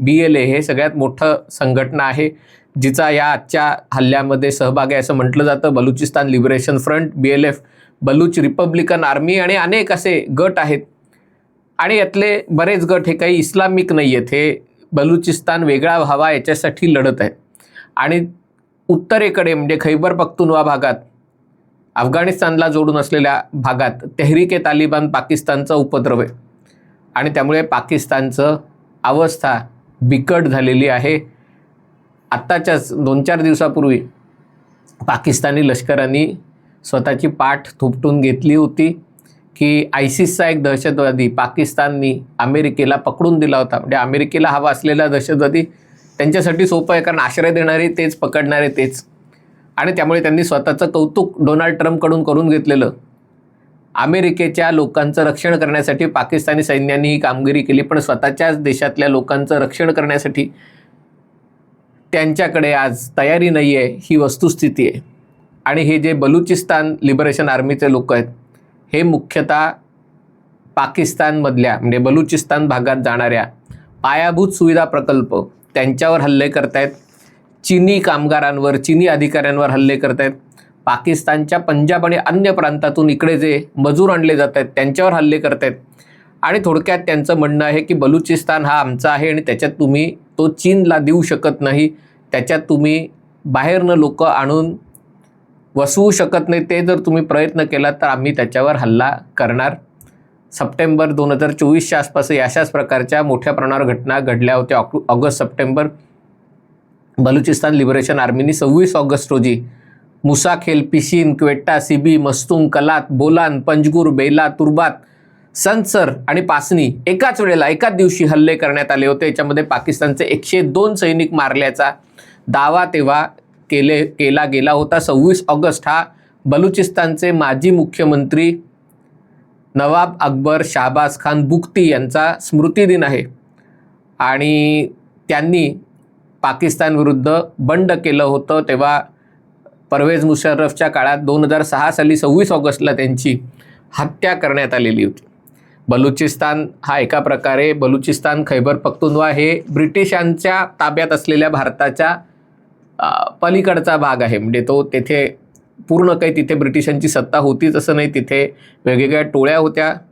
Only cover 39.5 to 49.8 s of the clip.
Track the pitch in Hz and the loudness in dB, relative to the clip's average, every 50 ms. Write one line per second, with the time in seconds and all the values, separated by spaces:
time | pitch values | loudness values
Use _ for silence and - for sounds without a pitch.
39.5 | _ - 147 147 147 147 151 147 - 139 139 135 135 - 185 170 180 - 180 165 | _ -2 0 0 2 0 0 -2 -2 -2 -2 -2 0 0 0 0 0 0 0 0
40.5 | 165 156 143 143 139 131 131 156 143 139 139 135 127 127 127 120 123 - 123 123 | 0 0 0 -2 -2 -2 -2 -2 0 0 0 0 0 0 0 -2 0 -2 -4 -2
41.5 | - - 151 151 - - 143 147 147 139 135 135 127 - - - _ - 120 131 | -2 -2 -4 -2 -2 -2 -2 -2 -2 -2 -2 -2 -2 -4 -8 -10 _ -4 -2 0
42.5 | 139 151 156 143 113 - 143 127 139 139 - 139 123 - 170 170 170 156 151 143 | 0 0 0 -2 -2 0 0 0 0 0 -2 -4 -4 0 0 2 2 2 2 2
43.5 | 139 131 131 131 - 123 - - 135 135 123 131 135 143 151 151 - 160 156 160 | 2 0 0 0 -4 -6 -4 -2 -2 -2 -2 0 -2 -2 -2 -2 0 0 0 0
44.5 | 143 143 143 151 170 - - 151 147 147 156 147 139 139 139 - 156 143 147 143 | 0 0 0 0 -2 0 -2 -2 0 0 0 0 0 -2 -2 -2 0 0 2 2
45.5 | 151 165 165 165 - _ _ _ _ - _ _ _ - 143 151 156 185 156 175 | 2 0 -2 -2 -6 _ _ _ _ -20 _ _ _ -2 0 0 2 2 2 0
46.5 | 160 165 185 185 180 165 160 170 175 170 165 170 165 156 131 127 - - 160 165 | 2 2 2 2 2 0 0 0 0 0 0 0 -2 0 -2 -2 0 0 0 2
47.5 | 165 165 165 160 160 160 170 170 170 170 165 160 156 - - 131 - 156 147 139 | 2 2 0 0 0 0 0 -2 -2 -2 -2 -4 -4 -4 -6 -4 -2 -2 -2 0
48.5 | 147 147 147 139 139 131 131 131 131 - - _ _ _ _ _ _ _ _ _ | 0 0 0 -2 0 -2 -2 -2 -4 -8 -16 _ _ _ _ _ _ _ _ _
49.5 | _ _ _ _ _ - | _ _ _ _ _ -4